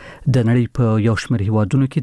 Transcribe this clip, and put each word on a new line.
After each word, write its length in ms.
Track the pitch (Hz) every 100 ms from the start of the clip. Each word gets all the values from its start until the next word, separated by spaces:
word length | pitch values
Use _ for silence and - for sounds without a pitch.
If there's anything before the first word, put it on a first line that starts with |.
| - - -
د 140 | 131 113
نړۍ 160 | 123 117 -
په 80 | 117 110 110
یو 80 | 107
شمېر 180 | - 120 98
هیوادونو 420 | 110 101 135 135
کې 80 | 156